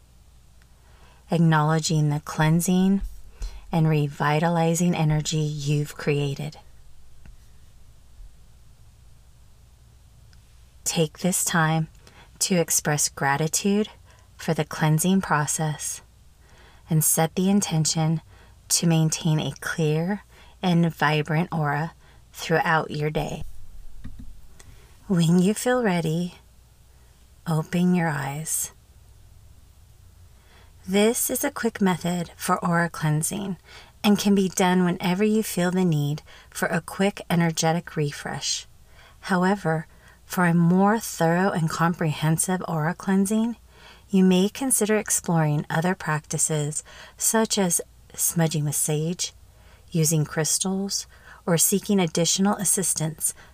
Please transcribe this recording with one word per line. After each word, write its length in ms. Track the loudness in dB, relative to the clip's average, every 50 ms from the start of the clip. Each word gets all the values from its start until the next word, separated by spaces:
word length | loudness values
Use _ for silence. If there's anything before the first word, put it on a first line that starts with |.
| -20 _ -20 -20 -20 -20 -20 -20 -20 -20 -20 -20 -20 -20 -20 -20 -20 -20 -20 -20 -20 -20 -20 -18 -6 -2
acknowledging 760 | 2 4 4 6 6 4 4 2 2 0 0 0 0 2 2 2
the 100 | 0 -2
cleansing 840 | -6 -8 -2 0 2 4 4 2 2 2 2 2 4 2 2 0 -2 -6 -10 -12 -18 -18 -12 -10 -10 -10 -10 -12 -12 -4
and 180 | -2 0 2 2
revitalizing 1040 | 2 2 0 -2 -4 -2 0 0 2 2 2 2 2 2 2 2 2 2 2 0 2
energy 420 | 2 2 2 2 0 -2 -2 -2 -2
you've 580 | -2 -2 -4 -6 -2 -2 -2 -2 -2 -4 -8
created. 600 | -8 -4 -2 -2 -2 -2 -4 -4 -6 -10 -12 -12 -14 -20 -20 -20 -20 -20 -20 -20 -20 -20 -20 -20 -20 -20 -20 -20 -20 -20 -20 -20 -20 -20 -20 -20 -20 -20 -20 -20 -20 -20 -20 -20 -20 -20 -20 -20 -20 -20 -20 -20 -20 -20 -20 -20 -20 -20 -20 -20 -20 -20 -20 -20 -20 -20 -20 -20 -20 -20 -20 -20 -20 -20 -20 -20 -20 -20 -20 -20 -20 -20 -20 -20 -20 -20 -20 -20 -20 -20 -20 -20 -20 -20 -20 -20 -12 -10
Take 360 | -6 0 0 0 -2 -2 -4
this 240 | -2 -2 0 0 -2
time 440 | 0 0 2 2 2 2 0 -2 -4 -8 -20 -20 -20 -20 -20 -20 -20 -8 -6
to 160 | -2 0 2
express 540 | 0 2 0 -2 -2 0 0 -2 0 -2 -2
gratitude 800 | -4 -2 0 0 2 2 0 -2 -2 -2 0 0 0 0 0 -2 -6 -20 -20 -20 -20 -20 -20 -20 -20
for 180 | -12 -4 -4 -2
the 120 | -2 -2
cleansing 560 | -6 -4 0 2 2 2 2 2 2 2 2
process 800 | 2 2 0 0 0 -2 -2 -4 -2 -4 -4 -6 -8 -10 -10 -12 -14 -20 -20 -20 -20 -20 -20 _ -20 -20 -20 -20 -20 -20 -20 -18 -6 0
and 140 | 0 2 2
set 320 | 2 2 2 0 0 0
the 140 | 0 2 2
intention 720 | 2 2 2 2 0 0 0 0 0 0 0 0 0 -2 -4 -10 -20 -20 -20 -20 -20 -18 -6 -2
to 180 | -2 0 2 2
maintain 520 | 4 4 2 2 0 0 0 0 0 0
a 140 | -2 -4 -8 -8
clear 640 | -8 -8 -2 0 0 0 0 0 -2 -2 -4 -6 -8 -16 -20 -20 -20 -20 -14 -4
and 320 | -2 2 2 4 2 2 0
vibrant 560 | 2 2 2 2 2 0 0 0 -2 -2 -2
aura 420 | -2 -2 -2 0 -2 -2 -4 -6 -10 -16 -20 -20 -20 -20 -20 -20 -16
throughout 580 | -12 -4 0 0 2 2 2 2 0 0 -2
your 180 | -6 -4 -4 -4
day. 340 | -2 -4 -4 -4 -6 -8 -10 -10 -10 -10 -12 -12 -12 -14 -14 -12 -14 -12 -12 -12 -12 -12 -14 -14 -14 -16 -18 -20 -20 -20 -20 -20 -20 -20 -20 -20 -20 -16 -4 -2
When 320 | 2 2 4 4 4 4
you 140 | 4 4 2
feel 300 | 0 0 0 2 2 2
ready, 520 | 2 0 0 0 -2 -2 -2 -4 -6 -8 -14 -20 -20 -20 -20 -20 -20 -20 _ -20 -20 -20 -20 -20 -20 -20 -20 -20 -20 -20 -14 -6 -2
open 480 | -2 -2 -2 -2 -2 0 2 2 2
your 140 | 2 2 0
eyes. 640 | -2 -2 -4 -6 -8 -8 -8 -6 -6 -6 -6 -8 -10 -18 -20 _ -20 -20 -20 -20 -20 -20 -20 -20 -20 -20 -20 -20 -20 -20 -20 -20 -20 -20 -20 -20 -20 -20 -20 -20 -20 -20 -20 -20 -20 -20 -20 -20 -20 -20 -20 -20 -20 -20 -10
This 440 | -2 2 2 4 4 2 0 -2 -4
is 160 | -2 -2 -2
a 60 | -4
quick 280 | -4 -2 -4 -4 0 2
method 520 | 0 2 2 0 -2 -2 -2 -2 -4 -6 -10
for 280 | -10 -2 -2 -2 0 0
aura 260 | 0 2 2 2 0
cleansing 640 | -2 -2 -2 0 0 0 -2 -2 -4 -6 -6 -6 -8 -8 -12 -20 -20 -20 -20 -20 -14 -2 2
and 160 | 2 2 4
can 160 | 4 2 4
be 140 | 4 2 0
done 340 | 0 0 2 2 4 4 2
whenever 400 | 2 0 0 0 -2 0 2 2
you 200 | 0 2 0 -2
feel 280 | -2 -2 -2 0 0
the 140 | 2 2 2
need 380 | 2 2 2 0 -2 -4 -6 -8 -16 -20 -20 -20 -16
for 180 | -6 -4 -4 -2
a 140 | -2 -4
quick 400 | -4 -6 -4 -2 0 -2 -2 -4 -6 -2
energetic 640 | 0 2 2 0 0 0 0 0 0 0 -4 -6 -4
refresh. 720 | -4 -4 -4 -4 -8 -10 -8 -8 -8 -6 -6 -6 -6 -8 -14 -20 -20 -20 -20 -20 -20 -20 -20 -20 -14
However, 680 | -4 0 0 2 2 2 2 0 0 -2 -2 -2 -4 -8 -16 -20 -20 -20 -20 _ -16
for 200 | -8 -2 0 2
a 80 | 4 4
more 460 | 4 4 4 4 4 4 4 2 0
thorough 520 | -2 -6 -4 0 2 2 2 2 2 0
and 180 | 0 0 -2 -2
comprehensive 920 | 0 0 0 0 0 0 -2 -2 -2 0 0 0 0 0 0 -2 -2 -4 -2 -4
aura 260 | -2 -2 -2 -2 -4
cleansing, 600 | -4 -2 0 2 2 2 2 2 0 0 -2 -4 -8 -14 -20 -20 -20 -20 -20 -20 -20 -10 0
you 160 | 4 6 6
may 240 | 6 6 4 2 0
consider 480 | -2 -4 -4 -2 0 0 2 2 2 0
exploring 680 | 0 -2 -4 -4 -2 0 0 2 2 2 0 0 -2 -2
other 260 | -4 -2 0 0 -2
practices 880 | -2 -4 -4 -4 -4 -4 -6 -4 -4 -2 -2 0 -2 -2 -4 -6 -8 -10 -12 -20 -20 -20 -20 -12
such 420 | -4 -2 0 2 2 2 2 0 0
as 220 | 0 0 0 -2 -4 -6 -16 -20 -20 -18 -8
smudging 520 | -6 -4 -2 0 2 0 2 2 0 -2
with 100 | -2 -2
sage, 560 | -2 -2 -2 -2 -2 -2 -4 -4 -4 -6 -8 -8 -14 -20 -20 -20 -20 -20 -20 -20 -20 -16 -6
using 360 | 0 0 2 2 2 2 0
crystals, 840 | 0 -2 -4 -2 -2 -2 -2 -2 -2 -4 -4 -4 -4 -6 -6 -8 -10 -18 -20 -20 -20 -20 -10 -2
or 120 | 0 0 2
seeking 420 | 2 2 0 0 0 2 2 2
additional 580 | 2 2 0 0 0 0 0 0 2 0 0 0
assistance 760 | -2 -2 -2 0 0 -2 -2 -2 -4 -6 -6 -4 -6 -6 -6 -6 -16 -20